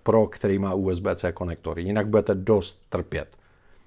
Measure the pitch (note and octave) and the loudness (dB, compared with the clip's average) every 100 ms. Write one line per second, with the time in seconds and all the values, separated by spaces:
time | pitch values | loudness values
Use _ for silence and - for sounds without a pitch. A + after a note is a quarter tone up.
0 | - A2 G#2+ - G#2 G2 G2 F#2+ F#2+ F2+ | 2 4 2 0 0 0 0 0 0 -2
1 | G2 E2+ F2+ E2+ F2+ E2 D#2+ E2 F2+ G#2 | -2 -2 -4 -4 -8 -6 -8 -6 -2 0
2 | G#2+ G#2+ G2+ F#2+ F#2+ G#2 F#2 - _ F2+ | 2 2 2 0 2 2 2 -14 _ -8
3 | - D#2 - - _ _ _ - | -6 -8 -8 -16 _ _ _ -20